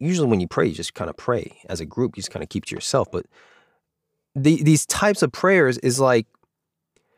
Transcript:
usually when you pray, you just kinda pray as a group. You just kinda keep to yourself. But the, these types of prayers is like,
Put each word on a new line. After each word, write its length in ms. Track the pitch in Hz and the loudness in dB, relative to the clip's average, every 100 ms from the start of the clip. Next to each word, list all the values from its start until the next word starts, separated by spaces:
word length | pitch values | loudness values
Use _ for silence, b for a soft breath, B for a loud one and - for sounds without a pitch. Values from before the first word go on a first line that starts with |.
usually 260 | 165 180 135 | -4 0 2
when 140 | 104 | 2
you 60 | 87 | 0
pray, 200 | - 117 | -2 -2
you 60 | |
just 200 | 78 82 | -2 -10
kinda 200 | - 85 | -8 -10
pray 440 | - - 120 - - - | -8 -4 -4 -6 -14 -12
as 100 | 92 | -10
a 60 | 76 | -8
group. 320 | - 123 - | -4 -4 -6
You 40 | |
just 100 | 92 | -12
kinda 140 | 85 80 | -10 -8
keep 200 | 98 - | -10 -10
to 100 | - | -10
yourself. 340 | - 135 101 | -2 -2 -2
But 140 | 90 - b b b b b b _ _ _ _ 139 | -6 -10 b b b b b b _ _ _ _ 0
the, 260 | 135 160 | 2 4
these 220 | 151 151 - | 4 4 2
types 360 | - 208 202 | 0 0 2
of 100 | 143 | 0
prayers 460 | - 180 190 135 117 | 0 2 4 4 2
is 200 | 131 127 | -2 2
like, 280 | 135 120 110 _ _ _ _ _ _ _ _ | 2 2 0 _ _ _ _ _ _ _ _